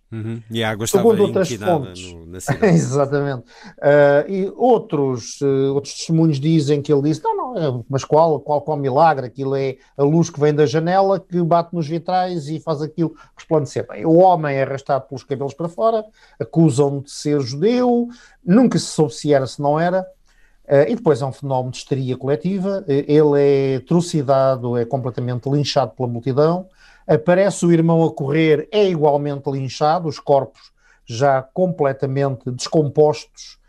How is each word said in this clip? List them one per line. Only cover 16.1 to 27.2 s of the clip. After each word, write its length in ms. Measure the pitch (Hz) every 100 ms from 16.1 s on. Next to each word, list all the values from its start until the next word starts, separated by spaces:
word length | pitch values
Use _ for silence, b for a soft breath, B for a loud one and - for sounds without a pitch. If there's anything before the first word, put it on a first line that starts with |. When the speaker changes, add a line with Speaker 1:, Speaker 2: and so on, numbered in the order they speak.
| b b b
Speaker 2:
acusam-no 640 | - 160 160 120 143 139
de 100 | 135
ser 280 | - 147 147
judeu, 720 | 120 143 202 247 247 240 240 B B B -
nunca 320 | 208 240 -
se 100 | -
soube 260 | - 151
se 200 | - 147
era, 140 | 139 131
se 140 | -
não 180 | 143 151
era. 260 | 175 185 185 - _ _ _ _ -
Eh, 200 | 139 151
e 40 | 240
depois 260 | 170 131
é 40 | 135
um 80 |
fenómeno 380 | - 139 131 127
de 80 | -
histeria 360 | - 131 127 127
coletiva, 680 | 131 151 175 196 190 196 190
eh, 160 | 139 143
ele 340 | 147 151 143 143 139 135 131
é 40 |
trucidado, 960 | - 175 170 156 127 135 135 131 120 120
é 80 | 117
completamente 640 | 135 123 127 123 123 135
linchado 420 | 143 139 143 120
pela 160 | - 123
multidão, 600 | 120 135 127 156 180 185 b b b -
aparece 600 | 151